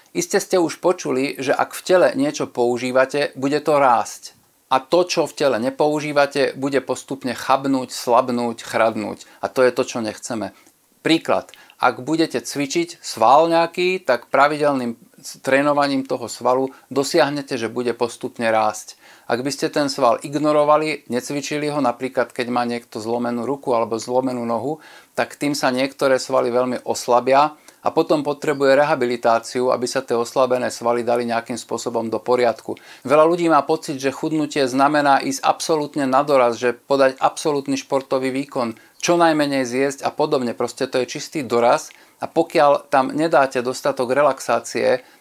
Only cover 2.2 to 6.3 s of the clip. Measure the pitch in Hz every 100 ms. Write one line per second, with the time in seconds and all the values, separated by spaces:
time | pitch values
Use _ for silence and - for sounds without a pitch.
2.2 | 147 147 143 - 120 120 127 127 135 143
3.2 | 143 131 139 147 147 147 135 113 104 -
4.2 | - _ _ _ - 131 - 170 180 175
5.2 | 147 - 143 110 127 135 151 151 147 143
6.2 | 139